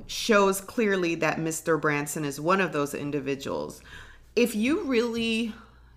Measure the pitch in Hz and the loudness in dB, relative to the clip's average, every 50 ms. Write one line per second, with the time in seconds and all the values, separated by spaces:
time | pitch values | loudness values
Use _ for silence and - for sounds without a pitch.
0 | - - - - - - 214 202 196 196 190 196 - - - 247 220 202 196 190 | -12 -10 -8 -4 2 4 6 6 6 4 2 0 -4 -6 -2 0 2 2 2 2
1 | 180 165 170 160 160 156 - - 160 160 160 - - 170 160 151 156 151 147 143 | 2 0 0 0 0 0 0 0 -2 -4 -4 -2 0 0 0 2 2 0 0 0
2 | 147 151 - 165 151 143 135 147 147 170 190 196 185 156 156 147 143 143 - - | -2 -4 -4 -4 -4 -4 -4 -2 0 2 2 2 2 0 0 -2 -2 -2 -2 -4
3 | 143 143 143 147 131 135 139 131 135 110 87 73 76 76 - - - - - - | -4 -2 -4 -4 -2 -4 -4 -4 -4 -6 -6 -6 -6 -8 -10 -14 -18 -20 -18 -18
4 | - - - - - - - 220 240 233 - 208 220 262 320 427 359 269 262 220 | -18 -20 -20 -20 -12 -2 2 2 2 2 2 0 0 0 0 0 0 0 2 2
5 | 240 233 226 233 226 226 226 220 233 214 - - - - - - - - - | 2 0 0 -2 0 0 0 0 -2 -4 -6 -12 -16 -20 -20 -20 -20 -20 -16